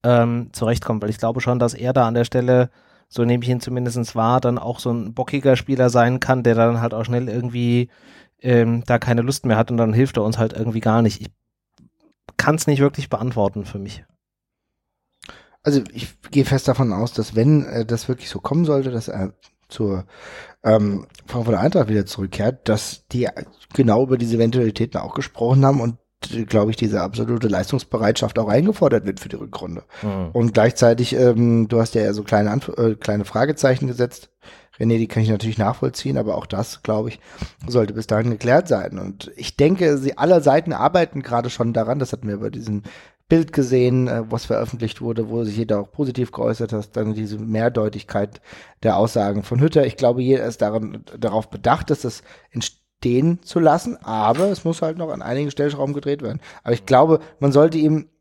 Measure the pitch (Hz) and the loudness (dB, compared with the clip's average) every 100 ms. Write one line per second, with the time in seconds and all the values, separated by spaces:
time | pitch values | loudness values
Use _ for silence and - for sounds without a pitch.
0 | 120 120 117 120 120 - 120 120 - 110 | 4 4 4 0 -6 -4 -2 -2 -2 -4
1 | 104 107 113 123 123 123 120 - 123 131 | -4 -2 -4 -2 -2 0 0 -2 -2 2
2 | 117 117 117 127 123 127 123 _ _ _ | 2 2 0 0 4 4 2 _ _ _
3 | _ - 120 123 120 123 123 123 123 120 | _ -2 0 0 0 -2 -2 -4 -4 -4
4 | 117 - 113 123 123 120 117 120 123 117 | -4 0 2 2 2 -2 -6 -6 -4 -4
5 | 110 117 127 143 135 127 - 131 127 123 | -4 -6 -4 0 2 2 0 2 4 4
6 | 120 127 - 131 120 113 117 117 117 107 | 2 2 0 2 4 4 4 2 -2 -4
7 | 117 120 127 113 120 120 120 120 123 _ | -4 -4 -2 -4 -4 -2 0 2 0 _
8 | - - _ _ 127 120 117 117 - 120 | -20 -20 _ _ 2 4 4 0 0 0
9 | - 120 120 135 127 110 117 120 113 110 | 2 0 0 -2 0 2 2 2 2 4
10 | 131 - 107 110 113 - 113 110 110 113 | 2 2 -2 0 -2 -2 -4 -2 2 4
11 | 113 - - _ _ _ _ _ _ _ | 2 0 -14 _ _ _ _ _ _ _
12 | _ _ - - - 156 - 139 139 143 | _ _ -10 -2 0 0 0 2 2 0
13 | - - 123 120 101 104 95 101 101 - | -6 -4 -4 0 -2 -2 -10 -12 -12 -16
14 | _ _ _ _ _ _ _ _ _ _ | _ _ _ _ _ _ _ _ _ _
15 | _ _ - - _ _ 151 139 104 117 | _ _ -20 -20 _ _ 0 0 -2 -12
16 | - _ - 143 135 135 - 127 123 95 | -12 _ -2 0 2 0 0 0 0 0
17 | 117 - 107 110 131 151 139 117 110 117 | -4 -4 -2 2 4 4 2 -6 -4 -4
18 | - 127 - - - 156 160 139 131 120 | -4 -8 -8 -10 -4 0 2 0 0 -6
19 | - - 95 _ _ _ _ - 104 95 | -8 -6 -8 _ _ _ _ -6 -4 -4
20 | 95 - - - - _ 113 110 104 101 | -8 -20 -20 -20 -20 _ 2 4 2 -2
21 | - - - 123 113 101 135 185 110 107 | -8 -20 -10 -4 0 0 2 2 2 0
22 | 95 - 95 - 107 131 - 107 - - | -2 -8 -8 -2 -4 -2 -2 -2 -4 -14
23 | _ 123 120 - - _ _ - 117 107 | _ -4 -4 -6 -18 _ _ 0 4 4
24 | 131 127 117 113 117 127 113 104 117 - | 2 0 0 2 2 2 0 0 -4 -4
25 | - - - - 117 135 135 139 117 117 | -6 -8 -8 -4 2 4 4 2 -2 -6
26 | _ _ - 113 107 110 104 110 110 101 | _ _ -10 -8 0 2 2 0 -2 -2
27 | 90 110 113 117 113 95 101 131 - 113 | -4 -4 -4 -2 0 -2 -2 -4 -4 0
28 | 110 - 113 - 107 113 185 208 151 117 | 0 0 -2 -2 2 2 2 2 2 2
29 | 98 92 - - 107 - 90 85 _ - | -2 -8 -12 -12 -12 -12 -12 -12 _ -8
30 | 107 95 87 117 117 107 113 - 120 117 | -6 -4 -4 0 2 4 2 4 4 4
31 | 123 - 123 113 120 117 110 117 113 117 | 0 4 4 6 4 4 2 2 2 0
32 | 104 104 104 107 104 113 - - 113 107 | 0 -2 0 0 2 -2 -4 0 0 0
33 | - 104 98 107 139 147 135 131 135 117 | -4 -4 -2 -2 -2 2 2 2 -2 -2
34 | 123 - - _ - - _ _ 113 117 | -2 -4 -20 _ -20 -20 _ _ 0 2
35 | 110 113 110 104 110 107 120 123 131 - | 0 0 2 0 -2 0 -2 0 -4 -4
36 | 135 135 107 - - 95 113 - - 107 | -4 -2 -2 -4 -6 -6 -6 -8 -4 -4
37 | 113 - - - - _ - 120 107 107 | -4 -10 -20 -14 -14 _ -2 0 0 -4
38 | 110 110 117 110 120 143 180 110 92 95 | -2 0 0 -2 2 2 4 -2 -2 -10
39 | 95 98 - - - - 147 185 165 143 | -12 -12 -18 -14 -10 2 2 4 2 2
40 | 135 - 160 180 143 147 165 143 135 180 | -2 0 4 6 6 4 2 0 2 2
41 | 165 143 127 120 120 - 117 117 110 143 | 0 -4 -4 -2 -2 -2 -2 0 -2 -2
42 | 127 123 107 101 110 - 110 104 104 - | -4 -6 -6 -6 -6 -8 -6 -6 -6 -20
43 | - _ _ 165 160 - 123 127 123 127 | -20 _ _ 2 2 -2 2 2 4 2
44 | 127 117 113 117 - 110 117 117 113 - | 0 -4 -4 -8 -2 -2 -2 -6 -8 -6
45 | 120 117 110 117 110 104 113 104 101 - | -6 -4 -4 -4 -4 -4 -2 -2 -4 -6
46 | 139 123 120 - 117 113 113 110 104 120 | -4 -2 -6 -2 -4 -2 -4 -6 -6 -6
47 | 110 107 107 107 113 110 117 120 107 104 | -4 -4 -6 -8 -4 -2 0 0 -4 -6
48 | - - 104 - - - - _ 110 95 | -6 -4 -4 -8 -20 -20 -20 _ 0 2
49 | 110 120 101 104 101 123 156 151 127 - | 2 2 0 -2 -2 0 2 4 2 2
50 | 127 123 127 135 113 113 104 110 107 110 | 0 2 2 0 0 -2 -2 -2 -6 -12
51 | - - 110 110 - 101 120 123 - 147 | -18 -6 -2 -2 -4 -4 0 0 0 -2
52 | 123 - - - _ 117 - _ _ _ | -4 -10 -20 -20 _ -8 -8 _ _ _
53 | 123 123 160 175 - 175 156 165 123 - | 0 2 2 0 -2 2 4 4 -2 -10
54 | - 110 107 135 196 185 165 165 160 165 | -8 0 2 2 0 0 -4 -4 -4 -6
55 | 160 - - 135 147 - 147 143 139 143 | -8 -8 -6 -4 -4 -2 -2 -2 -4 -4
56 | 139 143 123 - - - - 120 - 131 | -4 -4 -6 -10 -12 -12 -2 -2 4 6
57 | 156 160 - _ 139 139 165 160 151 156 | 6 4 0 _ 4 6 6 4 2 2
58 | - _ | -2 _